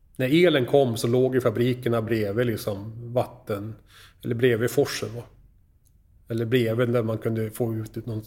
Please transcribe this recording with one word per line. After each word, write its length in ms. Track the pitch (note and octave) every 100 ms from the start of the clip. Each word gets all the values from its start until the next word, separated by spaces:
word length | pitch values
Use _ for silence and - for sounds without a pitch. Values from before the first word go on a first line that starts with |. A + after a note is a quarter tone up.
| _ -
När 300 | B2+ D#3 F3+
elen 180 | D3+ A#2+
kom 320 | C#3+ C3+ A2+
så 100 | A#2+
låg 280 | B2 B2+ B2+
ju 60 |
fabrikerna 600 | A#2+ A2 B2 B2+ B2 A#2
bredvid 440 | A2 A2+ G#2 G2+ B2
liksom 480 | G#2+ - G2 G#2+ A2+ A#2+
vatten, 600 | B2 A#2 - - G#2 G#2 A2+ _ - - _
eller 120 | A#2+ A#2
bredvid 360 | B2+ A2+ A#2+
forsen, 440 | - C#3+ - G#2+ A#2
va? 80 | - - _ _ _ _ _ _ _ _ -
Eller 160 | A2+ A2+
bredvid 440 | B2+ A2+ A2+ B2
där 140 | A#2+
man 140 | A2+ A2
kunde 320 | A#2+ A2+ A2
få 220 | - A#2
ut 320 | A2 A2 - A2
någon, 180 | A2